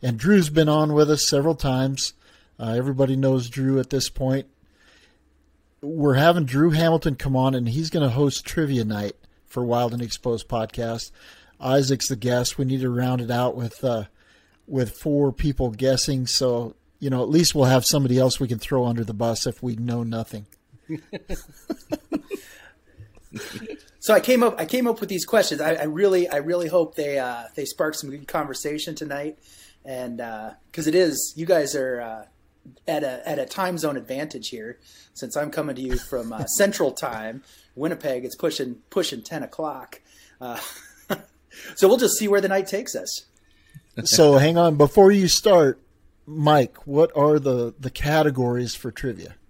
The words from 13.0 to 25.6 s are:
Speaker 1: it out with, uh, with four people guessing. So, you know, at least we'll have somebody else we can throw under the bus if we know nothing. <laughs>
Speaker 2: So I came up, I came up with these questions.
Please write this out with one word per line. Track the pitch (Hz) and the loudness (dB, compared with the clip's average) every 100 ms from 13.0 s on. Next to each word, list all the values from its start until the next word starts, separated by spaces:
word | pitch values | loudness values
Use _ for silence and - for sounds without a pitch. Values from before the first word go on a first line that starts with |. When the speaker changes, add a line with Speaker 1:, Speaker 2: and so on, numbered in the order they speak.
| 127 127 | 0 -2
Speaker 1:
it | 117 | -2
out | 120 123 | -2 -2
with, | 123 120 - | -2 -8 -4
uh, | 131 117 107 _ _ _ _ _ - | -2 -2 -6 _ _ _ _ _ -8
with | 139 120 - | -4 -4 -4
four | - 143 143 | -2 0 0
people | 123 147 135 127 | 0 -2 0 -4
guessing. | 107 131 127 - 135 123 | 0 0 0 0 -2 -2
So, | - 127 120 117 - _ _ | 0 0 0 -4 -10 _ _
you | 139 | -4
know, | 127 | 0
at | 120 | 2
least | 156 165 | 4 4
we'll | 156 131 | 4 4
have | 131 117 | 4 4
somebody | 151 135 123 | 0 2 4
else | 131 - | 2 2
we | 123 | -4
can | 117 | -4
throw | - 135 | -2 0
under | 123 117 | 0 -2
the | 110 | -4
bus | 104 117 113 - | -2 -2 -2 -4
if | 113 | -6
we | 127 113 | -6 -6
know | 120 120 | -4 -4
nothing. | 117 113 113 110 98 | -4 -6 -8 -12 -16
<laughs> | _ _ 123 _ 160 _ 196 - 190 - - _ 1077 _ - _ 311 - 392 - - - _ _ _ - - _ - - - - - _ _ | _ _ -20 _ -12 _ -16 -10 -12 -12 -20 _ -14 _ -10 _ -10 -8 -14 -14 -20 -20 _ _ _ -20 -20 _ -16 -14 -14 -14 -16 _ _
Speaker 2:
So | - | 2
I | 214 | 2
came | - 254 | 6 4
up, | 233 - | 4 0
I | |
came | 160 254 240 | -4 -2 0
up | 220 | -2
with | 196 | -4
these | 185 - | -6 0
questions. | 220 190 147 | 2 2 0